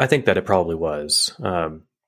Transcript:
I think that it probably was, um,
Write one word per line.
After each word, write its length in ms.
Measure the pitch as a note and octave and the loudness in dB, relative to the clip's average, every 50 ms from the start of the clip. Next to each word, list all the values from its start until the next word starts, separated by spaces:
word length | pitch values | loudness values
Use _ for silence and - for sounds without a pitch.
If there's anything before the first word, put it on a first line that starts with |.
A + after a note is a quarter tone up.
I 60 | C3+ | 2
think 180 | C3 D#3 C3+ - | 2 2 2 4
that 120 | G#2 F#2 | 2 2
it 80 | F#2 - | 2 2
probably 300 | - G2 F#2 E2+ E2+ E2 | 2 2 2 2 2 -2
was, 580 | D#2+ E2 D#2 D2+ D2 D2 D2+ - - - - - - | -2 -2 -4 -4 -4 -4 -2 -2 0 -2 -2 -4 -6
um, 420 | B2+ F#2+ F2+ E2+ E2 D#2+ D#2 D#2+ - _ _ _ _ | -6 -4 -2 -2 -2 -4 -6 -12 -18 _ _ _ _